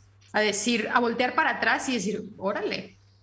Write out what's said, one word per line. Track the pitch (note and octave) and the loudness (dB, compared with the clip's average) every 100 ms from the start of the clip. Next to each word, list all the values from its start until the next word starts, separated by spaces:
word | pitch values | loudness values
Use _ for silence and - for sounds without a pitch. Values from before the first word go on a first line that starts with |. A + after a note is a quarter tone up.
| - - - | -20 -20 -4
a | - | 0
decir, | G#3+ G3+ A#3+ A#3 G#3+ | 2 2 2 0 2
a | B3 | 0
voltear | A#3 A#3 B3+ | 2 0 0
para | E4 D4+ | 2 0
atrás | A#3 A3+ B3+ - | 2 2 0 0
y | |
decir, | A#3+ F#3 - - - | -2 -2 -4 -6 -6
"Órale, | F#3+ A#3 G#4 - - - _ _ | -4 -2 -4 -4 -8 -16 _ _